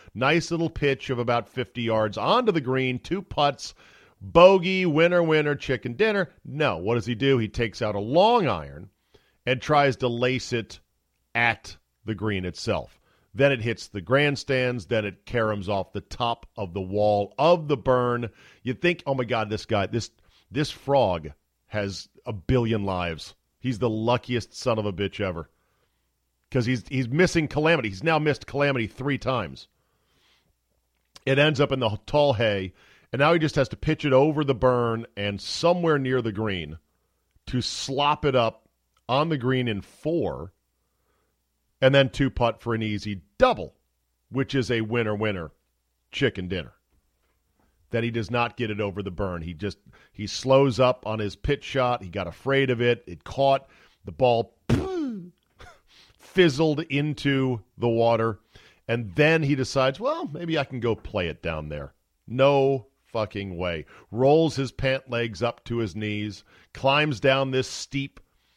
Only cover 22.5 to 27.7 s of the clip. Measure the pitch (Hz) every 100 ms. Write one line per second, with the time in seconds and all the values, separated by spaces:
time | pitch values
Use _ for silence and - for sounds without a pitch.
22.5 | 131 113 110 98 90 87 78 - - _
23.5 | _ 127 110 120 110 113 120 - 120 -
24.5 | - 127 110 104 90 98 - 98 82 82
25.5 | _ _ _ _ _ _ _ _ _ _
26.5 | 131 117 127 - 131 120 147 180 170 151
27.5 | 151 156